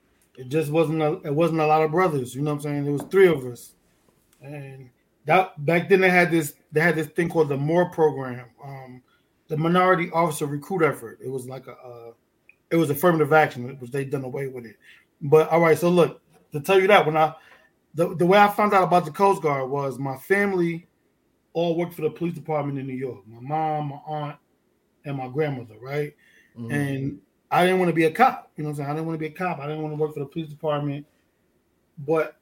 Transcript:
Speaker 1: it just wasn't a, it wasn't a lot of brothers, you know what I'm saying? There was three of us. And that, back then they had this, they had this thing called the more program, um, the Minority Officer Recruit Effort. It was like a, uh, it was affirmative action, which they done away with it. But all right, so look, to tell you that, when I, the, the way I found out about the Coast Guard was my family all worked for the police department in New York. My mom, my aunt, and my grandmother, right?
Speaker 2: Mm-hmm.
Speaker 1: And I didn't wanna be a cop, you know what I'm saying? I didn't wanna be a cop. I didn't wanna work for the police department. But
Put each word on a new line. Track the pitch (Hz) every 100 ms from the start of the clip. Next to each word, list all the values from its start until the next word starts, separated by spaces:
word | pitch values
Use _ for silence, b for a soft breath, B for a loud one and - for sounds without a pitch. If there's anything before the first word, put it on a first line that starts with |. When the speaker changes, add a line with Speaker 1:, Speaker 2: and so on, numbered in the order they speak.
| _ _ _ -
Speaker 1:
it | 127
just | 151 147
wasn't | 156 151 160
a, | 151 175
it | 160
wasn't | 143 170 160
a | 151
lot | 156
of | 156
brothers, | 160 185 147 123 127
you |
know | 151
what | 147
I'm |
saying? | 147 143
There | 143
was | 143
three | 139 190 185
of | 147 127
us. | 120 - _ _ _ _ _ _ _
And | 135 147 139 135 127 _ _ _ 143
that, | 175 185 - 147
back | 175 175
then | 190
they | 185
had | 180 175
this, | 165 147 - _
they | 151
had | 170 156
this | 151
thing | - 170
called | 170 147
the | 135
more | 147 170 175
program, | 175 156 135 131 123 123 _
um, | 139 135 127 127 _ _ _ _ -
the | 151
Minority | 165 180 180 175 170
Officer | 160 170 147 147
Recruit | 147 - 190
Effort. | 151 135 110 -
It | 135
was | 131 123
like | 131 127
a, |
uh, | 120 127 120 117 - _ _ _ _ -
it | 165
was | 151
affirmative | 143 180 165 143
action, | 156 147 127 123 143
which | 123
they | 139
done | 135 139
away | 131 131 135
with | 127 113
it. | - b b b _
But | 147 156 156
all | 165
right, | 165 156
so | 175
look, | 175 151 - _ _ _
to | 147
tell | 147 190
you | 190
that, | 196 151
when | 156
I, | 156 - b b b b _
the, | 147 185 165
the | 175
way | 202
I | 208
found | 208 208
out | 196
about | 175 180 151
the |
Coast | 147 196 190
Guard | 151 139 131
was | 143 139 123
my | 139 131
family | - 196 202 185 170 165 - _ _ _ _ _ _
all | 165 170 165
worked | 175
for | -
the | 156
police | 151 170
department | 170 - 151 143 139
in | 135
New |
York. | 127 131 110 107
My | 117
mom, | 131 156 156 151 147
my | 143 -
aunt, | 151 147 - _ _ _ _ _ _
and | 151 139
my | 127
grandmother, | 131 151 131 107 107
right? | 131 147 147 - b b b 117
Speaker 2:
Mm-hmm. | 117
Speaker 1:
And | 143 139 135 135 - _ _ -
I | 143 180
didn't | 185
wanna | 180
be | 160 160
a |
cop, | 160 247 240 - -
you |
know | 151
what | 147
I'm |
saying? | 143
I |
didn't | 151 160
wanna | 160
be | 156
a |
cop. | 151 180 147
I | 143
didn't | 156
wanna | 156 151
work | 156
for | 151
the | 139
police | 170 156
department. | 147 156 147 147 143 147 _ _ _ _ _ _ _ _ -
But | 139 160 151 -